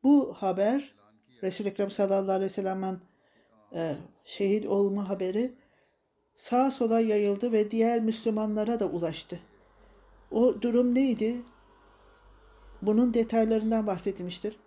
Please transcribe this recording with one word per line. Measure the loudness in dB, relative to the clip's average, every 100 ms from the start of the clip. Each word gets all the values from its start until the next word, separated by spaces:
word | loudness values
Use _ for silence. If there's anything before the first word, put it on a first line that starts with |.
Bu | 6 4 4
haber, | -4 -2 2 2 0 -4 _ _ _ _ _
Resul-i | -6 -4 -6
Ekrem | -2 -4
sallallahu | 0 2 2 2
aleyhi | 0 -2
ve |
sellem'in, | -2 -4 -4 -4 -6 -12 _ _ _ _ _ _
e, | -6 -6 -6 -12 _
şehit | -18 -4 0 0 0
olma | 0 0 -2 -4
haberi | -4 -2 -2 -2 -6 _ _ _ _ _ _ _
sağa | _ -2 2 2
sola | 0 0 2
yayıldı | 2 2 2 0 0
ve | 0 0
diğer | 2 2 2
Müslümanlara | 0 -2 -2 -2 -2 -2 -2 -2
da | -2
ulaştı. | -2 -4 -6 -12 -16 -16 _ _ _ -20 -20 _ -20 _
O | 2 2 2
durum | 2 2 4
neydi? | 2 2 2 -2 -4 -10 -20 _ _ _ _ -20 _ -20 -20 -20 -20 -20 -6
Bunun | 0 2 4
detaylarından | 2 2 2 2 0 0 0 -2
bahsetmiştir. | -4 -6 -6 -10 -8 -10 -10